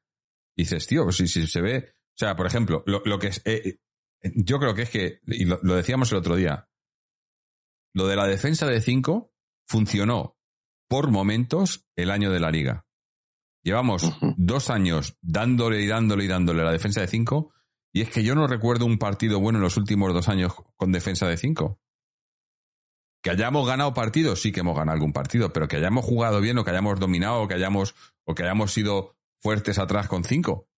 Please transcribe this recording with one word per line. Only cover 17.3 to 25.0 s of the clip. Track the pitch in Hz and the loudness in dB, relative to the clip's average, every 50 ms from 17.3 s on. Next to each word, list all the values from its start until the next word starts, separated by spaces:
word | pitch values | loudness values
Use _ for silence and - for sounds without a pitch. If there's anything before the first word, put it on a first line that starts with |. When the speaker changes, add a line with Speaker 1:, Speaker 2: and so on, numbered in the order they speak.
| 131 151 156 - _ _ _ _ _ _ _ _ | 0 -2 -2 -4 _ _ _ _ _ _ _ _
Speaker 1:
y | - 92 | -2 -2
es | 113 - | -2 0
que | - 120 | 0 0
yo | 107 113 135 | 2 2 2
no | 151 151 | 2 2
recuerdo | 131 127 110 110 120 120 117 120 | 2 0 0 0 2 2 2 2
un | 117 113 101 | 2 2 2
partido | 113 101 101 - 110 110 104 98 | 0 -2 -2 0 0 0 2 2
bueno | 98 113 113 107 | 2 2 2 2
en | 95 | 2
los | 87 90 | 2 2
últimos | 107 101 101 104 101 98 92 87 | 0 0 2 2 2 2 2 2
dos | 87 80 - | 0 -2 -2
años | 95 95 90 90 - - - _ _ | -2 -2 -2 -2 -4 -6 -16 _ _
con | - 95 92 | -4 0 0
defensa | 92 87 85 98 92 - 98 87 | 0 0 0 -2 -2 -2 0 -2
de | 85 | -2
cinco. | 87 - 139 160 - 78 101 104 _ _ _ _ _ _ _ _ _ _ _ _ _ _ _ _ _ _ _ _ _ _ _ _ _ _ _ _ _ | -2 -2 -2 -2 0 -2 -4 -4 _ _ _ _ _ _ _ _ _ _ _ _ _ _ _ _ _ _ _ _ _ _ _ _ _ _ _ _ _
Que | - 87 | -4 -2
hayamos | 87 95 113 123 135 147 131 | 0 0 0 0 0 0 0
ganado | 123 131 131 147 143 | 0 0 0 0 -2
partidos, | 123 127 113 110 - 156 160 135 92 - | 0 -2 -2 0 0 0 2 0 0 0
sí | - 110 | -2 -2
que | - 92 | -2 0
hemos | 87 87 78 | -2 -2 0
ganado | 73 78 78 80 | 0 0 0 0
algún | 78 | 0